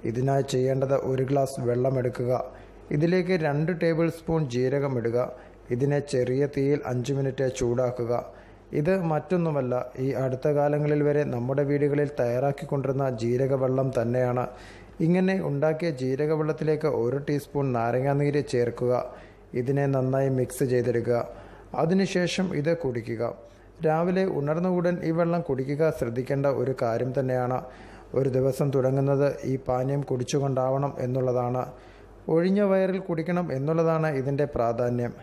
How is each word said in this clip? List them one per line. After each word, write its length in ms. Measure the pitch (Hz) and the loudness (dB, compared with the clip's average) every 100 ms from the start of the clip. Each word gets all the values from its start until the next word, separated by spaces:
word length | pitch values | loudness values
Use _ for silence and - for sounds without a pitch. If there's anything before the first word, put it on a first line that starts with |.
| 117 | -4
ഇതിനായി 360 | 113 131 139 135 | -2 0 0 0
ചെയ്യേണ്ടത് 440 | 131 127 135 131 139 - | 0 0 0 2 0 0
ഒരു 120 | 131 131 | -2 0
ഗ്ലാസ് 340 | 139 135 - 120 | 2 0 -2 -2
വെള്ളം 260 | 120 127 131 | 0 0 0
എടുക്കുക. 320 | 123 113 123 123 - - - - - 151 | -2 -2 -2 -2 -2 -10 -20 -20 -4 0
ഇതിലേക്ക് 400 | 165 185 175 190 156 | 2 2 2 0 2
രണ്ട് 260 | 143 160 170 | 0 0 0
ടേബിൾ 260 | 170 160 165 160 | 0 2 0 -2
സ്പൂൺ 240 | - 160 143 | -2 0 0
ജീരകം 400 | 123 127 139 139 127 | 0 2 2 0 0
ഇടുക. 180 | 113 117 127 - - - - | 0 0 -2 -6 -18 -20 -6
ഇതിനെ 260 | 123 139 143 139 | 0 2 2 0
ചെറിയ 320 | 131 123 127 143 143 | 0 0 0 0 0
തീയിൽ 240 | 139 143 - | 0 0 0
അഞ്ച് 200 | 123 120 139 | -4 -2 0
മിനിറ്റ് 280 | 135 131 131 127 | -2 0 -2 0
ചൂടാക്കുക. 540 | 123 120 127 123 117 120 - - - - - - | 0 2 0 -2 -2 -2 -4 -16 -20 -20 -6 -2
ഇത് 140 | 151 190 165 | 2 2 2
മറ്റൊന്നുമല്ല, 600 | 151 147 185 165 147 127 123 127 - 131 | -2 0 0 2 0 0 -2 -4 -4 -2
ഈ 20 | 123 | 0
അടുത്ത 240 | 131 127 151 143 | -2 0 2 2
കാലങ്ങളിൽ 440 | 143 147 151 151 147 | 2 2 2 2 4
വരെ 160 | 147 139 | 2 2
നമ്മുടെ 300 | 123 123 135 139 | -2 -2 0 2
വീടുകളിൽ 400 | 143 147 143 143 - | 2 2 2 0 0
തയ്യാറാക്കിക്കൊണ്ടിരുന്ന 880 | 120 123 139 143 147 147 131 135 135 120 | 0 2 0 -2 -4 -2 0 0 0 0
ജീരകവെള്ളം 640 | 117 123 135 135 131 131 131 123 | 0 2 2 2 2 2 2 0
തന്നെയാണ്. 480 | 117 123 123 123 127 - - - - - 165 | 0 2 2 0 -2 -8 -18 -20 -20 -2 2
ഇങ്ങനെ 300 | 180 190 190 151 | 4 4 0 0
ഉണ്ടാക്കിയ 400 | 143 156 156 170 135 | 0 0 2 -2 -2
ജീരകവെള്ളത്തിലേക്ക് 880 | 131 135 151 156 156 151 156 151 151 120 | -2 0 0 0 0 -2 0 0 0 0
ഒരു 160 | 117 135 147 | 0 -2 -2
ടീസ്പൂൺ 380 | 147 - 143 139 120 | -4 -2 -2 0 0
നാരങ്ങാനീര് 640 | 117 123 139 143 143 143 - | 0 0 2 2 2 0 0
ചേർക്കുക. 400 | 123 120 123 123 123 - - - - - 123 | 0 0 0 0 0 -2 -12 -20 -20 -8 -4
ഇതിനെ 240 | 123 139 143 | 0 0 2
നന്നായി 360 | 135 127 135 135 131 | 2 2 2 2 2
മിക്സ് 260 | 123 - 139 | -2 0 0
ചെയ്തെടുക്കുക. 460 | 123 120 117 117 120 - - - - - - | 2 2 -2 0 -2 -2 -10 -18 -20 -10 -2
അതിനുശേഷം 680 | 160 190 196 180 175 - 185 147 | 2 2 2 0 0 0 -2 0
ഇത് 140 | 147 165 | 0 0
കുടിക്കുക. 400 | 135 120 110 113 117 - - - - - 165 | -2 -4 -6 -4 -4 -6 -18 -20 -20 -2 0
രാവിലെ 400 | 156 175 185 190 - | 2 2 2 0 0
ഉണർന്ന 300 | 143 160 185 180 | 0 0 0 2
ഉടൻ 180 | 175 175 151 | 0 0 0
ഈ 40 | 165 | 0
വെള്ളം 220 | 170 170 160 | 2 0 0
കുടിക്കുക. 360 | 131 135 143 160 156 | -2 -2 2 0 2
ശ്രദ്ധിക്കേണ്ട 480 | 123 117 123 139 139 131 | -4 -2 -2 0 0 0
ഒരു 140 | 123 127 | -2 0
കാര്യം 300 | 120 113 127 127 | 0 0 -2 -2
തന്നെയാണ്. 420 | 131 127 123 127 - - - - - - | 0 0 0 -2 -6 -18 -20 -20 -4 0
ഒരു 100 | 135 127 | 2 2
ദിവസം 300 | 131 131 143 135 | 0 2 0 2
തുടങ്ങുന്നത് 520 | 127 135 139 139 143 - - | 2 2 2 2 2 0 -4
ഈ 20 | 131 - | -4 -2
പാനീയം 340 | 127 131 143 139 | -2 0 -2 -2
കുടിച്ചുകൊണ്ടാവണം 840 | 131 123 147 139 131 131 135 143 - 127 | -4 -2 -2 0 0 0 0 -2 -4 -2
എന്നുള്ളതാണ്. 580 | 127 127 123 123 127 123 - - - - - - | 0 0 0 0 -2 -4 -10 -20 -20 -20 -14 0
ഒഴിഞ്ഞ 280 | 160 180 196 202 | 2 4 2 4
വയറിൽ 280 | 190 190 190 185 | 4 2 -2 -4
കുടിക്കണം 360 | 165 160 180 170 131 | -4 -2 -2 -2 -2
എന്നുള്ളതാണ് 520 | 143 160 160 160 156 139 | 0 2 2 2 0 0
ഇതിൻ്റെ 240 | 131 139 147 - | -2 0 0 0
പ്രാധാന്യം. 580 | 117 117 123 123 120 - | 0 2 0 0 -2 -6